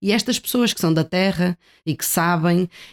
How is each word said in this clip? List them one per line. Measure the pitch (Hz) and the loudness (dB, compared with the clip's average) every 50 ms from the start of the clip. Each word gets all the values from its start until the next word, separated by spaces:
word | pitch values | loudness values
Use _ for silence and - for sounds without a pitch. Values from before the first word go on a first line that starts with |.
| 190 | -2
e | 202 | 0
estas | 202 240 - 254 247 - | 0 0 0 -2 -4 -4
pessoas | - - - 247 240 214 - | -4 -2 0 0 0 0 0
que | - | 0
são | - 165 160 | 0 0 2
da | 160 156 | 2 0
terra | - - 185 190 196 190 165 180 180 175 - _ _ _ _ - | 0 0 0 0 0 0 0 0 -2 -2 -4 _ _ _ _ -6
e | 160 143 | -6 -4
que | - - | -4 -4
sabem | - - 180 165 170 175 170 160 175 170 175 185 180 - - - - | -4 -2 0 0 2 2 2 2 2 2 2 0 -2 -6 -12 -20 -16